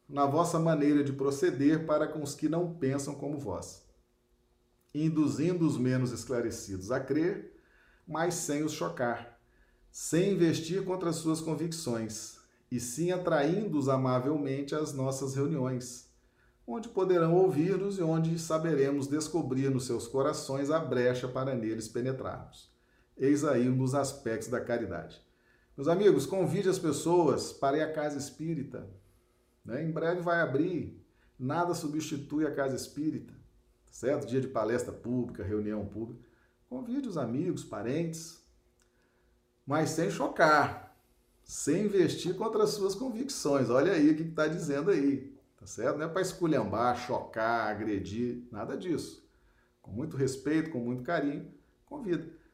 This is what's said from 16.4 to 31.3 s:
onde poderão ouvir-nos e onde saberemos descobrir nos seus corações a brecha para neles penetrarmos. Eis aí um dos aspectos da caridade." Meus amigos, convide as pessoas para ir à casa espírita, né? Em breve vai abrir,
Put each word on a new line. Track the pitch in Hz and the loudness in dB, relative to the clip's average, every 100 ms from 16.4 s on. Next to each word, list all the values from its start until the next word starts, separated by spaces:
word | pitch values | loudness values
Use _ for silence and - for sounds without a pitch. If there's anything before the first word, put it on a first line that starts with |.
| _ _ - | _ _ -10
onde | 233 220 | -8 -4
poderão | 190 180 175 165 | 0 4 6 8
ouvir-nos | 175 185 139 170 185 202 190 | 8 6 6 2 2 0 0
e | |
onde | 160 160 160 165 | 0 2 2 0
saberemos | - 160 165 143 139 143 131 | 0 0 2 4 4 2 0
descobrir | 151 151 175 131 131 139 | 0 0 -2 0 0 2
nos | 131 123 | 0 0
seus | 117 - | -4 -2
corações | 135 143 156 - 135 143 | 0 0 0 -4 -4 0
a | 160 | 0
brecha | 131 123 123 123 127 | 0 2 2 2 -2
para | 131 131 | -4 -2
neles | 120 110 113 - | -2 -2 -4 -6
penetrarmos. | 120 127 131 95 90 - - - _ _ _ _ - | -4 -4 -4 -6 -8 -14 -20 -20 _ _ _ _ 0
Eis | 135 147 | 2 4
aí | 147 123 127 | 4 2 4
um | 131 | 2
dos | 131 | 2
aspectos | 139 135 - 117 110 117 | 0 -2 -4 -4 -4 -2
da | 120 | -4
caridade." | 120 117 101 82 80 - _ _ _ _ _ - | -2 -2 -2 -8 -10 -18 _ _ _ _ _ -4
Meus | 143 | 0
amigos, | 180 208 - - | 6 6 6 2
convide | 190 160 190 190 | 0 0 2 0
as | - | 0
pessoas | 160 135 165 175 151 113 - | 0 0 2 4 4 2 -2
para | - - 147 | -2 0 2
ir | |
à | 156 | 0
casa | 156 151 139 | -2 -4 -4
espírita, | 131 - 156 160 - 110 98 - _ _ _ _ _ _ | -8 -8 -4 -4 -6 -10 -14 -18 _ _ _ _ _ _
né? | - 127 | -10 -6
Em | 160 | -4
breve | 156 165 180 | -2 0 0
vai | 175 170 | 0 2
abrir, | 147 131 175 165 110 - - _ _ | 2 2 0 0 -6 -10 -20 _ _